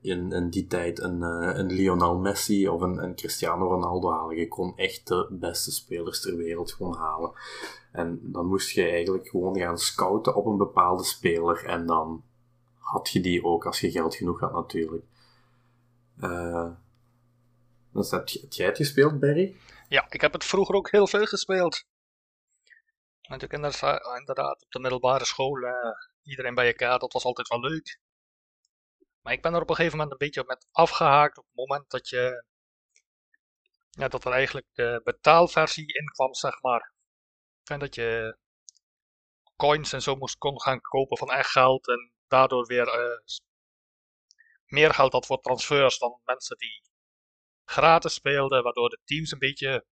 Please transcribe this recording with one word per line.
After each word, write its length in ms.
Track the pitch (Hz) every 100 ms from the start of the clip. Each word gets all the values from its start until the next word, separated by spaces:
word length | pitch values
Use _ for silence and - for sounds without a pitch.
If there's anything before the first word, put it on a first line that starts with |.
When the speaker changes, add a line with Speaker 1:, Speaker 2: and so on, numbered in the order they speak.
Speaker 1:
in, 300 | - 90 90
in 180 | 90 87
die 180 | 92 90
tijd 320 | 90 87 85
een, 240 | 90 87
eh, 340 | 85 85 87 87
een 140 | 95
Lionel 460 | 92 95 90 87 87
Messi 500 | 92 101 - 101 95
of 140 | 85
een, 220 | 90 87
een 120 | 87 90
Cristiano 520 | 87 - 87 87 92
Ronaldo 440 | 90 87 90 90
halen. 240 | 80 80 82
Je 120 | 85
kon 300 | - 90 -
echt 300 | 95 - -
de 200 | 90 87
beste 400 | 92 85 85 -
spelers 500 | - - 90 85 -
ter 140 | 98 87
wereld 360 | 85 85 87
gewoon 240 | - 92 85
halen. 360 | 80 78 82 - - - - - _
En 400 | - 85 85 -
dan 140 | - 87
moest 240 | 95 -
je 200 | - 87
eigenlijk 380 | 85 85 95 -
gewoon 300 | 95 92 98
gaan 200 | 87 85
scouten 580 | - - 92 104 - -
op 100 | 104
een 120 | 101
bepaalde 460 | 101 - 90 90
speler 640 | 90 - 92 85 85 85 -
en 200 | 87 85
dan 380 | 82 78 80 - _ _ _ _ _
had 320 | - - -
je 100 | -
die 240 | 92 87
ook 220 | 85 85 87
als 140 | -
je 120 | -
geld 240 | 90 82 -
genoeg 240 | 87 87
had 140 | -
natuurlijk. 520 | 87 85 90 80 82 - _ _ _ _ _ _ _ _ _ _ -
Eh, 520 | 90 87 85 85 85 85 _ _ _ _ _ _ _ _ _ _ _
dus 180 | - 101
heb 160 | 92 -
j-, 120 | -
heb 120 | -
jij 120 | - 92
het 120 | -
gespeeld, 420 | 143 - 143 147
Barry? 360 | 139 147 190 - - - -
Speaker 2:
Ja, 180 | 139 -
ik 120 | -
heb 120 | 156
het 100 | 170
vroeger 320 | - 185 190 190
ook 160 | -
heel 160 | 208 196
veel 180 | 202 214
gespeeld. 600 | 196 - 190 175 - - _ _ _ _ _ _ _ _ - _ _ _ _
Want 200 | - 135
je 60 | 139
kent 160 | 147
dat, 180 | 147 139
eh, 360 | 139 143 - 123
inderdaad 440 | 139 135 139 139
op 80 | _
de 80 | 127
middelbare 460 | 127 127 127 131 123
school, 300 | - 135 139
eh, 360 | 123 123 120 110 - _
iedereen 320 | - 135 127 123
bij 120 | 123
elkaar, 320 | 113 123 123
dat 140 | 127
was 100 | 127
altijd 240 | 127 123 123
wel 120 | 120
leuk. 400 | 123 160 - - _ _ _ _ _ _ _ _ _ _ _ _
Maar 120 | -
ik 80 | 127
ben 120 | 165
er 80 | 170
op 80 | 160
een 60 | 156
gegeven 220 | 165 156
moment 160 | 151
een 140 | 135 143
beetje 160 | 143 131
met 200 | 127 _
afgehaakt 680 | - 165 - 160 139 147 -
op 80 | _
het 100 | -
moment 340 | 131 139 143
dat 200 | 127 -
je, 360 | 127 123 123 - _ _ _ _ _ _ _ _ _ _ _ _ _ _
ja, 180 | - 135
dat 180 | 127 127
er 60 |
eigenlijk 360 | 127 135 139 -
de 300 | - 120 120
betaalversie 880 | - - - 160 175 - 160 - 156
in 120 | 147 151
kwam, 280 | - 135
zeg 280 | 135 139 -
maar. 360 | 127 120 - _ _ _ _ _ _ _
En 160 | - 147
dat 160 | 143 -
je 420 | 117 113 113 110 _ _ _ _ _ _ _ _ _ _ _ _
coins 380 | 143 151 151
en 80 | 135
zo 140 | 123 135
moest, 220 | 135 -
kon 240 | 147 139
gaan 200 | - 131
kopen 360 | - 135 135 120
van 140 | 135
echt 200 | 131 135
geld 360 | - 131 131 -
en 240 | 123 120 _ _
daardoor 380 | 131 131 127 117
weer, 220 | 123 120
eh, 320 | 117 120 120 _
s-, 160 | - _ _ _ _ _ _ _ _ _ _ _ _ _
meer 280 | 139 151
geld 200 | 147 135
had 120 | 127 -
voor 160 | 131
transfers 560 | - 123 - 143 135 -
dan 240 | 120 123
mensen 340 | - 127 - 123
die 240 | 117 110 _ _ _ _ _ _ _ _ _
gratis 480 | - 147 165 170
speelden, 500 | - - 143 135 135
waardoor 260 | 120 120 120
de 120 | - _
teams 260 | 147 160
een 80 | 143
beetje 460 | 135 139 135 135 -